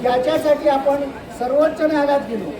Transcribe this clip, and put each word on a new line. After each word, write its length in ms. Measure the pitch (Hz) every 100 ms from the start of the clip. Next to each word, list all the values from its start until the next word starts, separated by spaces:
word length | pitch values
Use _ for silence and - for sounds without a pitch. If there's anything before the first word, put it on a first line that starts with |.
याच्यासाठी 640 | 240 254 277 311 302 285 302
आपण 280 | 269 277 277 269 - - -
सर्वोच्च 420 | 247 277 311 320
न्यायालयात 400 | 311 302 285 285 214
गेलो. 200 | 226 185